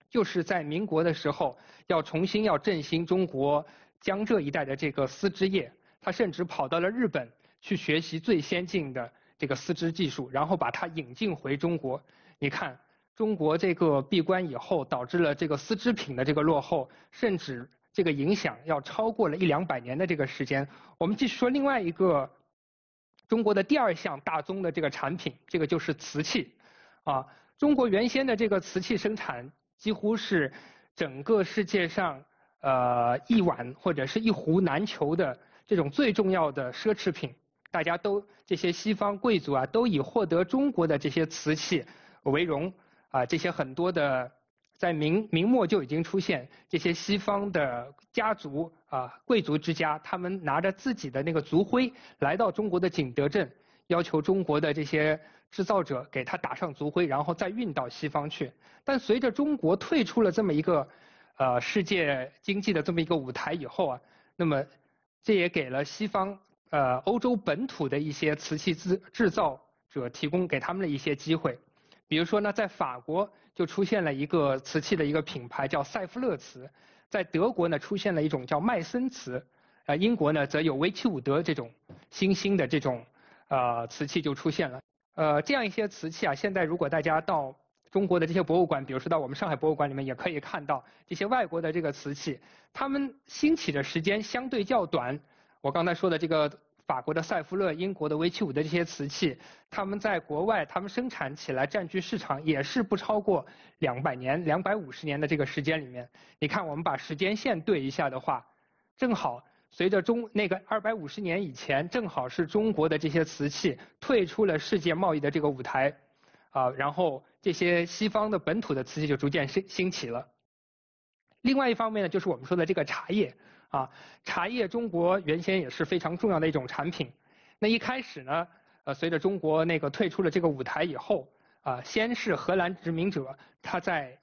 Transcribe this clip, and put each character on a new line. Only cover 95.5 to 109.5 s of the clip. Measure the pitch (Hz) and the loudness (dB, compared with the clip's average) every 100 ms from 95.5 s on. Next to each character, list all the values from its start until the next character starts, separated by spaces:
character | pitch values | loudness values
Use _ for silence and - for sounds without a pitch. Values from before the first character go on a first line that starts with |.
| _ | _
我 | 139 | -2
刚 | 170 170 | 0 0
才 | |
说 | 170 190 | 2 2
的 | 160 | 2
这 | 165 | 2
个 | 160 147 - _ _ _ | 2 2 -2 _ _ _
法 | 131 | -4
国 | 139 | -2
的 | 156 | -4
赛 | 160 190 | -2 -4
夫 | 151 | -4
勒、 | 190 190 | -2 -2
英 | 156 185 | 0 -4
国 | 190 151 | -2 -2
的 | 151 | 0
维 | 170 | 0
奇 | - | 0
伍 | 196 | -2
德 | 135 | -2
这 | 156 | 0
些 | 170 | 0
瓷 | 170 - 147 | -2 -4 -8
器， | - 170 123 - - _ | -2 -2 -2 -14 -20 _
他 | - | -6
们 | 196 202 | -4 -2
在 | 214 185 | -2 -2
国 | - 147 | -2 -2
外， | 196 214 | 0 0
他 | 147 - | 0 -4
们 | 196 | -4
生 | - 247 | -6 -6
产 | - 139 147 | -6 -6 -6
起 | - | -6
来 | 131 | -2
占 | 143 214 175 | 0 -2 -4
据 | 185 | -4
市 | 175 185 | -4 -6
场 | - 139 | -4 -4
也 | 156 147 | 0 0
是 | 139 262 | 0 -2
不 | 220 190 | 0 -2
超 | - 214 | 0 -2
过 | 208 180 - - - _ | 2 0 0 -16 -20 _
两 | 143 123 | -2 0
百 | 151 127 | -2 -2
年、 | 127 151 | -2 0
两 | 165 156 | 2 0
百 | 190 | 0
五 | 214 151 | -2 -4
十 | 123 156 | -10 -6
年 | 143 | -2
的 | |
这 | 151 156 | 0 0
个 | 131 | 0
时 | - | -2
间 | 151 160 | 0 -2
里 | 135 | -2
面。 | 123 120 - - _ | -12 -14 -18 -20 _
你 | 151 | -4
看， | 208 170 | -2 -4
我 | |
们 | 147 | -4
把 | 175 131 | -2 -2
时 | - | -6
间 | 151 185 208 | -2 -2 0
线 | 277 190 | 0 -2
对 | 160 175 | 2 0
一 | 135 | 0
下 | 135 147 | -2 -2
的 | 131 | -2
话， | - 131 - _ _ _ _ _ | -4 -4 -6 _ _ _ _ _
正 | 254 | 0
好 | 208 143 120 - | 0 -2 -6 -14